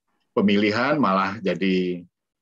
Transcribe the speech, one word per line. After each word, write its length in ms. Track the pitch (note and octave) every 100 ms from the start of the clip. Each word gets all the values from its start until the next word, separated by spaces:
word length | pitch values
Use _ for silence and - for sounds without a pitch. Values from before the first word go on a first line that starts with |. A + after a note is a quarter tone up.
| _ _ _ -
pemilihan 640 | G#2 G2+ G#2+ G#2+ C3 D3+
malah 400 | G#2+ F#2+ F#2+ G2+
jadi, 640 | F#3 F2 F#2+ F#2 F2+ F2+ F2 _ _ _